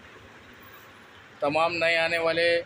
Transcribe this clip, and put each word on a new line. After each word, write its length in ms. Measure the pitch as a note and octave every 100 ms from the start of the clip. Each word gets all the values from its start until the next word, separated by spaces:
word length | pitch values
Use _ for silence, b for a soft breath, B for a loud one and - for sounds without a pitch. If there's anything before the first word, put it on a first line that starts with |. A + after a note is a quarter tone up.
| - - - - - - - - - - - - - -
तमाम 320 | D3 D3+ E3
नए 220 | E3+ E3 E3
आने 200 | E3 E3+
वाले 260 | E3 E3 E3+ E3+